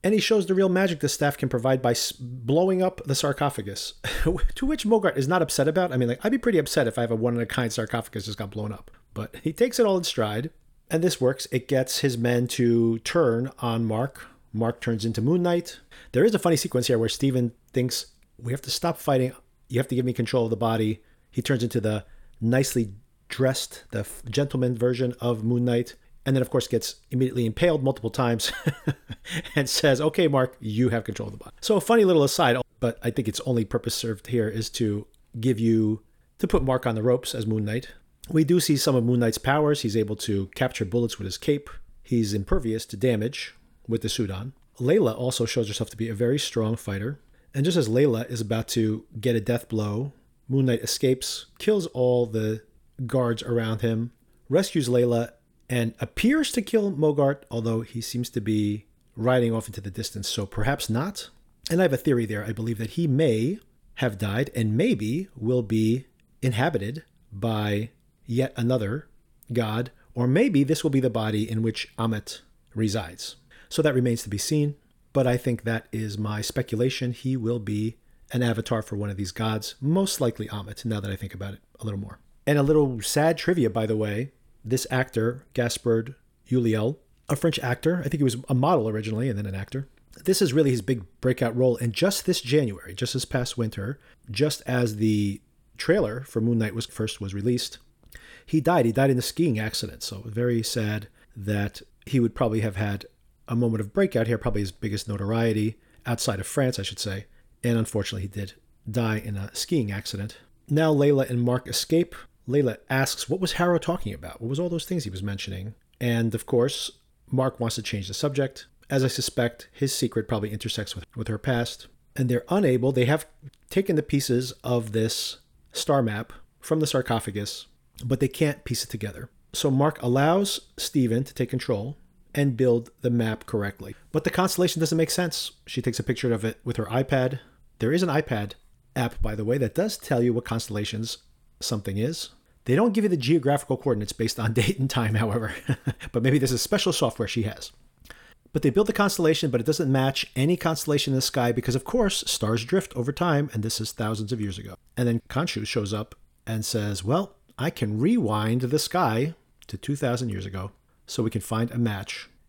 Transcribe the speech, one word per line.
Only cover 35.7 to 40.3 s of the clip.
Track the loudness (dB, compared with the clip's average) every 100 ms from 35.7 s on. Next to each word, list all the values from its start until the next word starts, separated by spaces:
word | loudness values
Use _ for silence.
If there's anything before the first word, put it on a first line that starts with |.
| 4 4 0 _ _ _ _
to | 0
put | 2
Mark | 2 0 0
on |
the | 0
ropes | 2 2 0
as | -6 -2
Moon | -2
Knight. | -2 -4 -6 -20 _ _ 0
We | 2
do | 4 4
see | 4 2
some | 4 4
of |
Moon | 4 4
Knight's | 2 2
powers. | 0 2 4 2
He's | 0 0
able | 0 -2
to | -2